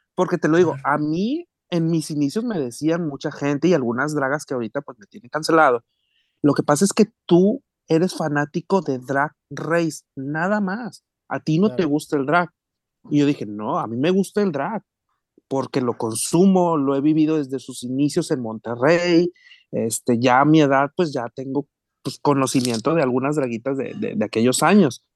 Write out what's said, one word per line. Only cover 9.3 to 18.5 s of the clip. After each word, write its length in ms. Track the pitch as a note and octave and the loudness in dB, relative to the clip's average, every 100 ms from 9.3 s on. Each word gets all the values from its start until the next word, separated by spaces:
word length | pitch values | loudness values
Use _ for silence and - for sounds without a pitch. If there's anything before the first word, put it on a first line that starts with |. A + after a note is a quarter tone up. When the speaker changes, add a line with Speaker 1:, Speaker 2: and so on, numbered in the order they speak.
| - _ | -6 _
Speaker 1:
Race, 520 | C3+ D3 E3+ E3 - - - | -10 -2 0 0 -4 -14 -12
nada 440 | C3+ D#3 F#3 G#3 | -8 -4 -2 -2
más. 420 | F#3+ G#3 A#3+ - _ _ - | -2 -6 -10 -16 _ _ -10
A 120 | C3 | -6
ti 180 | - D#3+ | -2 2
no 120 | G#3+ | 2
te 60 | B3 | 0
Speaker 2:
Claro. 120 | D#3+ | 0
Speaker 1:
gusta 260 | D3+ - D3 | -2 -2 -4
el 100 | C3+ | 0
drag. 240 | F3 E3+ _ _ _ _ _ - | 0 0 _ _ _ _ _ -2
Y 100 | D3 | 2
yo 60 | C#3+ | 2
dije, 200 | C#3+ G#2+ | 0 -6
"No, 320 | G#2 G#2+ E3+ | -8 -6 -6
a 80 | A#2 | -4
mí 100 | A#2 | -2
me 140 | D#3 | 0
gusta 320 | F#3+ F3+ G#3 | 2 0 -2
el 100 | G3 | -2
drag, 300 | C#3+ D#3+ G3 - _ _ _ _ _ - | -2 -6 -8 -12 _ _ _ _ _ -6
porque 320 | C3+ B2 C#3 | -4 -4 -2
lo 160 | B2 - | -2 -2
consumo, 800 | A2+ A2+ - E3 G3 F#3 F3 D#3+ | -6 -6 0 4 4 4 2 0
lo 180 | C#3 C#3 | 0 0
he 40 | |
vivido 380 | D3+ D#3 D3+ D#3 | 2 2 2 0
desde 200 | C3+ C3 | -4 -8
sus 240 | - B2+ | -10 -12
inicios 460 | B2 C3 C#3+ E3+ D#3+ | -8 -2 -2 -2 -2
en 120 | C#3 | -4
Monterrey, 880 | A2+ | -6